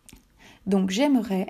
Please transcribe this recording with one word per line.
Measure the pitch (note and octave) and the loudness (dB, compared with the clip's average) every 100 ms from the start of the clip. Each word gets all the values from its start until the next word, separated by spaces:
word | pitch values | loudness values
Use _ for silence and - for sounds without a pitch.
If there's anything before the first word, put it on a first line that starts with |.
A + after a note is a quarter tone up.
| - - _ _ - - F#3+ | -20 -20 _ _ -20 -16 -2
Donc, | G3 F#3+ | 0 0
j'aimerais, | F#3+ D4 B3+ G3+ F#3+ F#3+ | 0 2 2 0 -4 -4